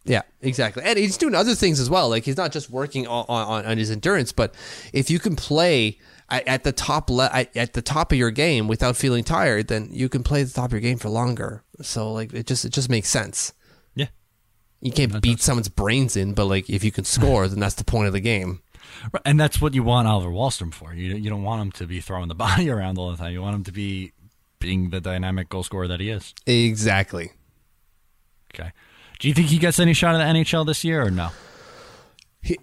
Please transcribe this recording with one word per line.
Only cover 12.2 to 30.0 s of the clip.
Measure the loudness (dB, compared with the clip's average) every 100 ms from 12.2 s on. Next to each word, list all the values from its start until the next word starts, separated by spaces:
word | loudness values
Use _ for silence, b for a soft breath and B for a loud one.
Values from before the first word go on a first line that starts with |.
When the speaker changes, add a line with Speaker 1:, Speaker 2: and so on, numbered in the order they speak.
| -6
Speaker 1:
it | -6 -2
just, | -2 -2
it |
just | -2 0
makes | 0 2
sense. | 0 -2 -4 -6 -8 b b b -8
Speaker 2:
Yeah. | -8 -8 _ _ _ _ _ _
Speaker 1:
You | -4
can't | 0 0
Speaker 2:
That | 2
Speaker 1:
beat | 2 2
Speaker 2:
does. | 2
Speaker 1:
someone's | 0 -2
brains | 0 2 2 2 0
in, | 0
but, | 2 2
like, | 2 0
if | 0
you | 0
can | -2 -2
score, | 2 4 4 2
then | 0
that's | -2 -2
the | 0
point | 0 2
of |
the | 0
game. | 0 0 -2 -8 -12 B B B -8
Speaker 2:
Right, | -2
and | 2 4
that's | 4 2
what | 2
you | 2
want | 4 4 4
Oliver | 2 0
Wahlstrom | -2 -2 -2 -8
for. | -10 -12
You, | -8 -6 -4
you | -4
don't | -4
want | -4 -4
him | -4
to | -6 -8
be | -8
throwing | -8 -6 -6
the | -2
<laughs> |
body | 0 2 2
around | 0 -2 -4
all | -4
the | -6
time. | -6
You | -6
want | -6 -6
him |
to | -6
be | -8 -6 -6 -10 _ -20 _ _ -10
being | -2 -2 -2
the | -4
dynamic | -4 -4 -2 -4 -4
goal | -8
scorer | -6 -6 -4
that | -4
he | -6
is. | -8 -10 -6 0
Speaker 1:
Exactly. | 4 4 2 2 2 0 -4 -10 -14 _ _ _ _ _ _ _ _ _ _ _ -16
Speaker 2:
Okay. | -16 B B B B -4
Do | 0
you | 2
think | 4
he | 4
gets | 4 4
any | 4
shot | 6